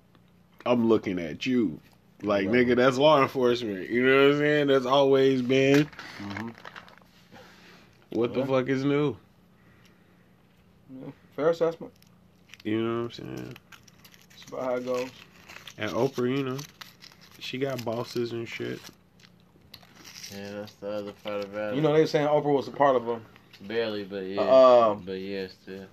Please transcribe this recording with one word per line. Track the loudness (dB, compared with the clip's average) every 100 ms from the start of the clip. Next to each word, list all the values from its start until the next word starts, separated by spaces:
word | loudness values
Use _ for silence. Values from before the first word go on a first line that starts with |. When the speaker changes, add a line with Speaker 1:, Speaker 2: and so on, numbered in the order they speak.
| _ _ _ _ _ -8
Speaker 1:
I'm | 0 2 4
looking | 4 2 -6
at | -6 -6
you. | -2 0 0 -4 -16 _ _ _
Like, | -2 0 2
Speaker 2:
Right. | 2 4
Speaker 1:
nigga, | 4
that's | 4 4
law | 6 6
enforcement. | 4 2 2 2 -2 -8 -4
You | 2 4
know | 6 6
what |
I'm | 4
saying? | 2 2 2
That's | 2 4
always | 4 4 6 4 2
been. | 2 2 4 4 2 -6 -18 -14
Speaker 2:
Mm-hmm. | -12 -10 -10 -14 -20 -20 -20 -20 _ _ _ -20 -20 -20 -20 -20 -20 _ _
Speaker 1:
What | -4 -4
the | -4
Speaker 2:
Yeah. | -2
Speaker 1:
fuck | -2 0
is | -2
new? | 0 0 -2 -4 _ _ _ _ _ _ _ _ _ _ _ _ _ _ _ _ -20
Speaker 2:
Yeah. | -18 -18 -18 _
Fair | -2 -2
assessment. | 0 -2 -4 -14 -20 _ _ _ _ _ -12
Speaker 1:
You | -4 -4
know | -2 -4
what |
I'm | -8
saying? | -12 -14 -12 -14 -18 _ -20 _ _ -20 -20 _
Speaker 2:
That's | -20 -16
about | -10
how | -6 -6
it | -4
goes. | -6 -8 -14 -20 -20 -20 -20 -20 -10
Speaker 1:
And | -6
Oprah, | -2 -2 -2 -4 -2
you |
know, | -4 -8 -12 -20 -20 -20 -20 -20 -20 -18
she | -12 -6
got | -6 -6
bosses | -6 -8 -6 -6 -6
and | -8 -10
shit. | -10 -10 -10 -16 -20 _ _ -20 _ _ _ _ -20 -20 -20 -20 -18 -16
Speaker 3:
Yeah, | -14 -12
that's | -12 -14
the | -12 -10
other | -8 -10 -12
part | -10 -8
about | -8 -8 -4
Speaker 2:
You | -2
Speaker 3:
it. |
Speaker 2:
know, | 2
they | 2
were | 2
saying | 0 0
Oprah | 0 0 -2
was | -2
a |
part | 0 2 2
of | -2
a | -8 -12 -20 _ -20 -8
Speaker 3:
Barely, | -4 -4 -6
but | -8 -10
yeah. | -8 -4
Speaker 2:
Uh, | 4 8 8 8 6
Speaker 3:
But | 0 -8
yeah, | -10 -8 -8 -10
still. | -14 -18 -16 -18